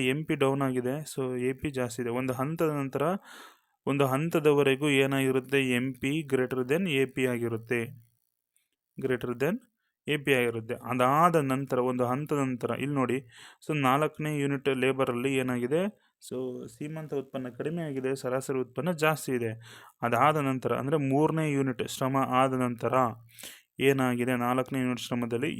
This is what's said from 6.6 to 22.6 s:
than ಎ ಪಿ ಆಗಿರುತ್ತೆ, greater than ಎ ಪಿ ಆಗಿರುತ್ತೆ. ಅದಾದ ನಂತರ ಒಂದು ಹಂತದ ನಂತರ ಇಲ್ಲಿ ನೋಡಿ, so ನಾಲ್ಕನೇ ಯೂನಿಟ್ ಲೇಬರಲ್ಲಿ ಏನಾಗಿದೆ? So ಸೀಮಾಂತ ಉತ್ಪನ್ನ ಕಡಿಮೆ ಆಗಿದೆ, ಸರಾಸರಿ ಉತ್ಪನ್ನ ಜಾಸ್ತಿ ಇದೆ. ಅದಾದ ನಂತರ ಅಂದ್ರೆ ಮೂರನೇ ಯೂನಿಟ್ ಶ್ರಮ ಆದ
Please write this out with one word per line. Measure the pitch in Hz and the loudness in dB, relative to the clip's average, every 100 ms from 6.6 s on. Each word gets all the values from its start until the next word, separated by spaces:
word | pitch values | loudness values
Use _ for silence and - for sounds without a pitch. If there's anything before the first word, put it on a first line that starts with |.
than | 127 160 190 | 0 0 2
ಎ | 135 | 2
ಪಿ | 127 139 127 | 0 0 0
ಆಗಿರುತ್ತೆ, | 120 117 113 117 120 113 - _ _ _ _ _ _ _ _ _ - | 0 -2 -4 -2 -2 -2 -10 _ _ _ _ _ _ _ _ _ -6
greater | 131 123 123 | -2 -2 -4
than | 120 143 233 _ _ _ _ - | -2 -2 -2 _ _ _ _ -4
ಎ | 147 | -2
ಪಿ | 143 | 2
ಆಗಿರುತ್ತೆ. | 131 120 113 113 117 | 2 2 -2 -6 -8
ಅದಾದ | 117 127 127 147 175 165 | -2 2 4 6 6 4
ನಂತರ | 135 131 139 127 | 2 -2 -2 0
ಒಂದು | 127 127 123 | 0 0 0
ಹಂತದ | 131 151 147 | -2 -2 0
ನಂತರ | 131 127 117 - | 0 -2 -4 -2
ಇಲ್ಲಿ | 135 | -2
ನೋಡಿ, | 139 123 127 117 - - - | 0 0 -2 -6 -18 -20 -12
so | - 151 | -4 0
ನಾಲ್ಕನೇ | 131 139 151 - 151 147 | 4 4 2 -2 -4 -2
ಯೂನಿಟ್ | 139 139 139 131 | -2 0 0 2
ಲೇಬರಲ್ಲಿ | 127 135 135 120 135 | 2 2 0 0 0
ಏನಾಗಿದೆ? | 131 127 123 120 160 196 - _ _ | 0 0 -2 0 0 -2 -6 _ _
So | - 123 127 123 123 | -12 -8 -8 -10 -12
ಸೀಮಾಂತ | 117 151 160 151 | -12 -10 -10 -8
ಉತ್ಪನ್ನ | 143 131 135 127 | -8 -6 -8 -8
ಕಡಿಮೆ | 117 139 170 | -6 -6 -4
ಆಗಿದೆ, | 156 135 131 | -6 -4 -4
ಸರಾಸರಿ | 135 127 131 131 131 | -4 -2 -4 -2 -4
ಉತ್ಪನ್ನ | 123 - 165 | -4 -4 -4
ಜಾಸ್ತಿ | 160 156 156 - | 0 0 0 -2
ಇದೆ. | 123 117 113 - - - - | -2 -2 -6 -14 -20 -20 -4
ಅದಾದ | 120 120 147 151 | 2 4 4 4
ನಂತರ | 135 131 123 120 | 0 0 -2 -2
ಅಂದ್ರೆ | 131 156 135 | 0 0 2
ಮೂರನೇ | 135 156 160 156 | 4 4 2 0
ಯೂನಿಟ್ | 139 135 117 - | 0 0 -2 -6
ಶ್ರಮ | - 131 135 123 | -4 -2 0 2
ಆದ | 127 135 131 | 4 4 2